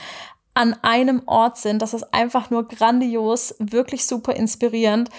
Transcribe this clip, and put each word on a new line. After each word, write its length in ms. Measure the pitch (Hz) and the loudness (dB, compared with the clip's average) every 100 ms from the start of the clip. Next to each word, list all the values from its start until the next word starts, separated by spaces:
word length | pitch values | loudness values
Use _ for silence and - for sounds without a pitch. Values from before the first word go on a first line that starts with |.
| - - - - _ | -18 -16 -18 -20 _
an 220 | 247 233 226 | 0 2 2
einem 400 | 226 233 262 254 - | 2 2 2 0 2
Ort 320 | 226 233 - | 2 2 0
sind. 220 | 208 214 | -2 -2
Das 140 | 220 | -2
ist 180 | 233 - | -6 -4
einfach 380 | - 240 254 - | -2 0 0 0
nur 160 | 233 233 | -4 -4
grandios, 880 | - 226 247 254 226 220 240 - - | 0 2 2 0 0 0 0 -2 -4
wirklich 440 | 208 226 254 262 | -2 -2 -2 -2
super 300 | - 240 254 | -4 -4 -4
inspirierend. 720 | - 214 - 240 226 220 214 240 | 0 0 0 0 2 2 2 -2